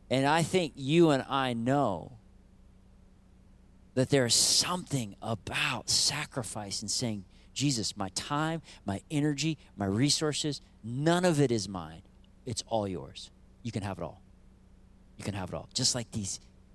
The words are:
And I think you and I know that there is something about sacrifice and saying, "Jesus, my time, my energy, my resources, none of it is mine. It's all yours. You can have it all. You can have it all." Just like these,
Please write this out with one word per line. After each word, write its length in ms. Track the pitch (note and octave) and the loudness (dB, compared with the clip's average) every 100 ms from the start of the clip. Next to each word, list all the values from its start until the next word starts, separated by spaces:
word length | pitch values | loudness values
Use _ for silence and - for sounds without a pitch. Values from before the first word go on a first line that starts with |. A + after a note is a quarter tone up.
| - | -2
And 160 | B2+ C#3 | 2 4
I 160 | E3 | 4
think 300 | D#3 F#3 D#3+ C#3 | 2 0 0 -4
you 340 | C3 E3 E3 | 2 6 8
and 120 | C3+ - | 6 2
I 240 | C3+ C3 | 0 0
know 600 | A#2 A#2+ C#3+ A#2+ F2 - - - - - - - - - - - - - - - - - - - | 0 2 2 2 -2 -8 -18 -20 -20 -20 -20 -20 -20 -20 -20 -20 -20 -20 -20 -20 -20 -20 -20 -4
that 160 | B2+ B2+ | 0 4
there 160 | C#3 A#2+ | 4 6
is 80 | |
something 840 | - - - E3 F3+ - C3+ G#2 - | 4 4 4 2 -2 -4 -4 -4 -8
about 680 | A2 G#2+ - C3 D3 B2 - | -8 -6 -4 -2 -2 -2 0
sacrifice 920 | - - D3 D3 C3 A2 A2 G2 - | 2 2 0 -6 -8 -8 -8 -8 -8
and 100 | G2+ | -4
saying, 340 | - A#2+ G2+ - - - | -4 -2 -4 -10 -20 -12
"Jesus, 440 | - C#3+ A#2 F#2+ - | -2 0 0 -2 -4
my 120 | F#2+ | -6
time, 520 | - - D3 D#3+ E3 - - G2+ | -6 -2 -2 -2 -4 -10 -12 -6
my 160 | G2 - | -6 -2
energy, 480 | D3+ D3+ C#3 D#3+ D3 - - | 0 0 0 -2 -4 -8 -4
my 100 | G2+ | 0
resources, 760 | G#2 C#3+ - D3+ C3+ D3+ C#3 - - | 2 2 2 0 -2 -4 -6 -12 -14
none 400 | A2 B2+ D#3 F3 | -8 0 2 4
of 160 | F3+ D3 | 4 4
it 100 | C3 | 4
is 180 | A2+ F#2+ | 2 -2
mine. 340 | F#2 D#2+ D#2+ - - - - B2+ | -8 -10 -14 -20 -20 -20 -14 -10
It's 160 | - - | -8 -4
all 180 | A2+ G2+ | -2 -2
yours. 440 | E2+ C2+ - - - - - | -4 -10 -14 -18 -20 -20 -12
You 100 | A#2 | -8
can 100 | A2 | -6
have 160 | G2 F2+ | -6 -6
it 60 | |
all. 180 | E2 - - - - - - - - - - - | -8 -12 -20 -20 -20 -20 -20 -20 -20 -20 -20 -12
You 80 | |
can 100 | G#2+ | -8
have 140 | G2 F2 | -6 -6
it 40 | |
all." 140 | D#2+ - | -8 -6
Just 200 | - B2 | -2 0
like 160 | B2 - | 0 -4
these, 260 | A2 F#2+ - - - - | -6 -6 -8 -14 -20 -20